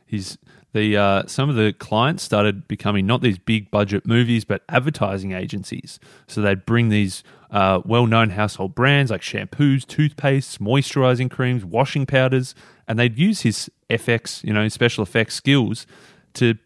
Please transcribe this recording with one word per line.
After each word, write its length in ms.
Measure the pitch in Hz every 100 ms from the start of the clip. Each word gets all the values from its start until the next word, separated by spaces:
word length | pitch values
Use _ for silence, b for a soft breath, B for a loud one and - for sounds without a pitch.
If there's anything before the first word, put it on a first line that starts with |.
| B
He's, 320 | 107 92 - _ b b
the, 220 | 107 107 101
uh, 260 | 101 98 -
some 240 | - 139
of 60 | 123
the 180 | 107
clients 480 | - - 110 131 170
started 440 | - 107 104 98 -
becoming 380 | 104 107 101 95
not 160 | 131
these 160 | 127 92
big 320 | - 110 101
budget 340 | 104 101 101 -
movies, 400 | 117 120 117 -
but 180 | 98 -
advertising 640 | 123 139 156 101 98 98
agencies. 680 | 92 90 101 90 - - - b b b
So 140 | -
they'd 240 | 104 98 -
bring 240 | 117 117
these, 340 | 104 98 - - b b
uh, 320 | 104 95 92 98
well-known 460 | 117 117 113 113
household 440 | 95 107 - 98 -
brands 340 | 127 143 131
like 100 | 101
shampoos, 640 | - 104 101 - 147 135 -
toothpastes, 720 | - 151 - 143 139 - -
moisturizing 720 | 101 135 - 143 127 123 127
creams, 340 | - 127 123 92
washing 400 | 110 135 147 131
powders, 480 | 131 131 131 127 - b b b
and 120 | 113
they'd 180 | 123 110
use 240 | 190 208
his 280 | 113 - - - -
F 200 | 117 -
X, 320 | 117 - -
you 80 | -
know, 140 | 107 107
special 360 | - 120 -
effects 320 | 104 117 110 -
skills 500 | 135 139 104 110 - b b b b
to 220 | - 120 113